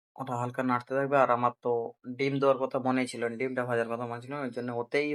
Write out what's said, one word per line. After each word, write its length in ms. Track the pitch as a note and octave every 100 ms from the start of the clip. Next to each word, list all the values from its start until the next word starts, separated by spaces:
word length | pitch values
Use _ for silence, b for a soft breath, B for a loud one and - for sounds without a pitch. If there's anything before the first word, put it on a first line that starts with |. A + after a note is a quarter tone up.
| _ -
ওটা 200 | C3 A#2+
হালকা 240 | B2 B2
নাড়তে 300 | B2+ B2 - C3+
থাকবে। 220 | C#3 C#3+
আর 120 | B2
আমার 220 | A#2+ B2 -
তো 100 | B2 A#2 A#2 - B2 B2
ডিম 180 | C#3 C#3
দেওয়ার 180 | C#3 B2+
কথা 180 | C3 C3+ B2+
মনেই 200 | B2+ B2+
ছিল 140 | A#2
না, 120 | A#2 A2+
ডিমটা 260 | C3 B2+ B2
ভাজার 200 | A#2 A2+
কথা 140 | A#2 A#2+
মনে 140 | A#2
ছিল 80 | B2
না, 80 | C#3+
ওই 80 | C3
জন্য 160 | A#2+ B2 A#2+
ওতেই 300 | A#2 C#3+ D3